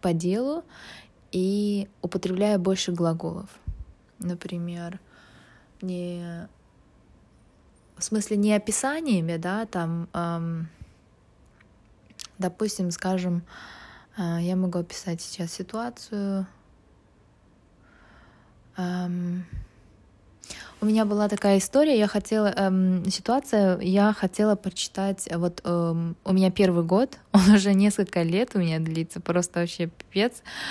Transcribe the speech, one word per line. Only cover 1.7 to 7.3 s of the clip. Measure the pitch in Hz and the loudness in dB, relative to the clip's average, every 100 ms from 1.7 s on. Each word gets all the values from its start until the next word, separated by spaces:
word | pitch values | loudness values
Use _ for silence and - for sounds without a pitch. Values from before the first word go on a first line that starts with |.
| 202 202 _ | -2 -4 _
употребляя | 175 190 185 185 208 202 | -6 -4 -4 0 2 2
больше | 185 190 - | 2 0 -2
глаголов. | 175 170 165 165 170 202 - - - - - _ - | 0 0 0 -4 -8 -14 -14 -12 -12 -14 -20 _ -8
Например, | 175 175 180 175 170 175 170 185 _ - - - - - _ - | -6 -6 -8 -8 -6 -8 -10 -12 _ -20 -20 -20 -20 -20 _ -12
не, | 185 180 175 175 175 170 - _ _ _ _ _ _ - _ | -8 -6 -6 -8 -10 -12 -14 _ _ _ _ _ _ -20 _